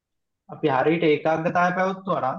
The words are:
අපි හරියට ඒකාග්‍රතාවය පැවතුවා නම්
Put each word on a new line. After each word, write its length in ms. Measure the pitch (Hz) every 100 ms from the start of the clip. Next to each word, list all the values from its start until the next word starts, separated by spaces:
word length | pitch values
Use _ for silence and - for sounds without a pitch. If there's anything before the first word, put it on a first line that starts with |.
| _ _ _ _ -
අපි 160 | 143 151
හරියට 360 | 131 147 170
ඒකාග්‍රතාවය 680 | 165 147 156 160 165 175 180
පැවතුවා 480 | 185 185 190 185 151
නම් 140 | 127